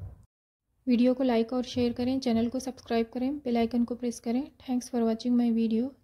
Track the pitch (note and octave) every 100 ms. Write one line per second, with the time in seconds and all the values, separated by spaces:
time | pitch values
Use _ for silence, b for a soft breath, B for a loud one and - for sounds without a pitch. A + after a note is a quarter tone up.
0 | - - - _ _ _ _ _ - A#3+
1 | B3 B3+ C4+ A3+ A3+ B3+ B3 - A#3+ A#3
2 | B3 C4+ C4 A3+ A#3 B3+ B3+ B3 - A#3
3 | A3+ B3 B3+ D4 C4 A#3 A3+ A#3+ A#3+ A#3+
4 | B3 A#3 A#3+ A#3+ D4+ _ - B3 A#3+ B3
5 | A3+ A3+ B3 A#3+ A#3+ A3+ A3+ A3 C4 -